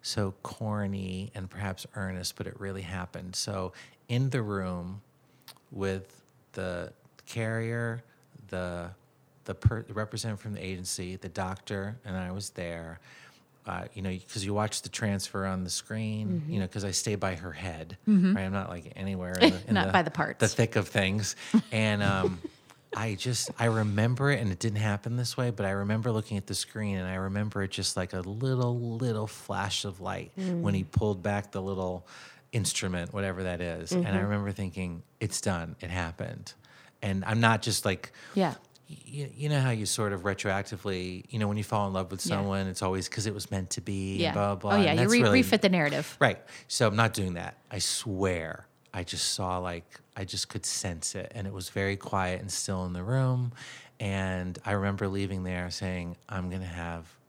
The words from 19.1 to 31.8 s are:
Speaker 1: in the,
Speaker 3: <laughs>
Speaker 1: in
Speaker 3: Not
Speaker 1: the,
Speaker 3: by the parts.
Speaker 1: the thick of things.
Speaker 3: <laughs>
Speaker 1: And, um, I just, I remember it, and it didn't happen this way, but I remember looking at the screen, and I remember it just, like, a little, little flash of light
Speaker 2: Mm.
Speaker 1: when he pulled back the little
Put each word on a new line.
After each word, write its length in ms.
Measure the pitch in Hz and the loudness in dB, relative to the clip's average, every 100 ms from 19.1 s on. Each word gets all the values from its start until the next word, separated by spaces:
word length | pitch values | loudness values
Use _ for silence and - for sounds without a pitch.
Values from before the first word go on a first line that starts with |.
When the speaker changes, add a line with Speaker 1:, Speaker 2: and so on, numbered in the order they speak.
| 95 90 90 | -2 -2 6
Speaker 1:
in 120 | - | 6
the, 100 | - | 6
Speaker 3:
<laughs> 40 | - | 2
Speaker 1:
in 60 | |
Speaker 3:
Not 140 | 196 - | 4 6
Speaker 1:
the, 40 | |
Speaker 3:
by 100 | 190 | 6
the 100 | 165 | 4
parts. 280 | 160 - - | 0 -2 4
Speaker 1:
the 80 | 110 | 2
thick 300 | - 117 113 | 6 4 4
of 100 | 95 | 2
things. 480 | - 95 101 101 - - | 2 2 2 0 -4 2
Speaker 3:
<laughs> 180 | - - | 2 4
Speaker 1:
And, 280 | 113 110 104 | 2 2 4
um, 380 | 101 98 92 90 - - - - _ | 4 4 2 0 -8 -14 -20 -20 _
I 220 | - 113 98 | -4 -2 -2
just, 360 | 127 120 - - | 0 0 -2 2
I 100 | 117 | 2
remember 640 | 110 107 101 113 127 139 | 4 4 4 4 4 2
it, 100 | 139 | 2
and 100 | 113 | 2
it 80 | 92 | 0
didn't 200 | 113 104 | 0 2
happen 360 | 107 101 117 120 | 2 2 0 -2
this 220 | 120 - | -2 0
way, 120 | 123 | 0
but 160 | 120 98 | 0 0
I 40 | |
remember 420 | 98 101 110 107 | 0 2 2 2
looking 240 | 110 104 104 | 0 0 -4
at 100 | 92 | -2
the 60 | |
screen, 440 | 95 - - 107 98 | -4 -4 -4 -2 -2
and 100 | 92 | -2
I 80 | 92 | -2
remember 480 | 95 98 104 101 | -2 -2 -2 -2
it 80 | 95 | -4
just, 240 | - 95 - | -2 -2 -2
like, 160 | 90 | -2
a 80 | 95 | -4
little, 580 | 90 104 131 127 123 120 117 113 | -4 -2 0 2 2 0 -2 -2
little 300 | 120 110 107 | 0 0 -4
flash 580 | - - 95 98 - 104 | -8 -6 -2 0 -2 -4
of 160 | 92 | -6
light 320 | 95 95 - - | -6 -6 -6 -6
Speaker 2:
Mm. 220 | 185 175 | -2 0
Speaker 1:
when 140 | 165 | 2
he 100 | 98 | 2
pulled 400 | 92 - 107 98 | 2 2 2 0
back 300 | 95 101 101 | 0 -2 -2
the 80 | 98 | -6
little 440 | 95 98 | -4 -2